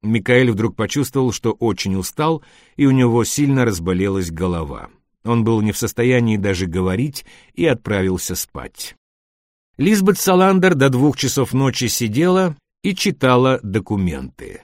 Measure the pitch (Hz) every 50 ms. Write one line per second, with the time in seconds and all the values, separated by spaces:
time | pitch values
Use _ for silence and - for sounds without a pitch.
0 | - 107 113 117 98 - 123 123 131 120 113 98 110 117 - - 110 101 - 147
1 | 139 - - 139 131 127 107 - - 117 107 _ - 113 101 - - 98 95 95
2 | 90 - - - 151 156 165 156 - _ _ _ _ _ _ - 143 139 131 131
3 | 127 120 117 120 113 - - - 147 139 135 135 123 117 104 82 82 90 92 90
4 | 95 101 98 98 92 85 82 80 90 92 87 85 80 71 64 53 50 - _ _
5 | _ _ _ _ _ 110 117 117 113 110 113 110 104 107 101 - - 107 - -
6 | 120 123 127 123 120 113 107 104 95 104 98 85 95 90 80 92 92 92 92 98
7 | 127 151 139 - - - - - _ _ _ - 170 160 131 110 _ - 107 98
8 | 95 95 92 90 - - 90 - - _ _ 69 64 - _ - - - - _
9 | _ _ _ _ _ _ _ _ _ _ _ _ _ _ _ - 131 196 220 208
10 | 190 190 196 - - - 185 180 190 190 196 190 180 190 180 139 131 139 127 123
11 | 135 151 139 - - 131 - - 131 - - 131 135 135 120 - 127 113 - -
12 | 123 113 104 127 160 180 185 185 190 180 151 - _ _ _ _ _ 190 196 -
13 | - 208 160 _ - 131 127 123 127 131 131 - - 104 95 110 95 - 107 101
14 | 95 90 78 67 65 65 - _ - - - -